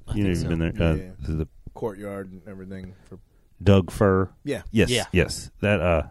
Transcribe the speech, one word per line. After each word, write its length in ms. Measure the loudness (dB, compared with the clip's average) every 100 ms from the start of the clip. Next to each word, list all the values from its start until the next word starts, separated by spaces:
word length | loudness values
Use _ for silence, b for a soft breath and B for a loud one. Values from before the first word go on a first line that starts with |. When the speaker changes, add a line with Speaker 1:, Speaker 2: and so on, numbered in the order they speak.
| -6
Speaker 1:
I 80 | -2
Speaker 2:
You 80 |
know, 100 | 0
Speaker 1:
think 20 | 0
Speaker 2:
you've 20 |
Speaker 1:
so. 60 | 0
Speaker 2:
been 100 | -2 -2 0
there. 120 | 0
Uh, 60 | 0
Speaker 3:
Yeah. 160 | -4 -10 -6 -4
Speaker 2:
the 120 | -6 -10 -20 -8
Speaker 3:
courtyard 560 | -8 -8 -10 -10 -12
and 100 | -16 -18
everything 460 | -16 -14 -14 -14 -18 -20
for 120 | -20 _ _ _ 0
Speaker 2:
Doug 280 | 4 6 4
Fir. 380 | 2 4 4 0 -6
Speaker 3:
Yeah. 200 | -8 -8 -2
Speaker 2:
Yes. 180 | 2 2
Speaker 1:
Yeah. 160 | 2 2
Speaker 2:
Yes. 400 | 2 0 -2 -12 -2
That, 200 | 0 2
uh, 220 | 2 2 0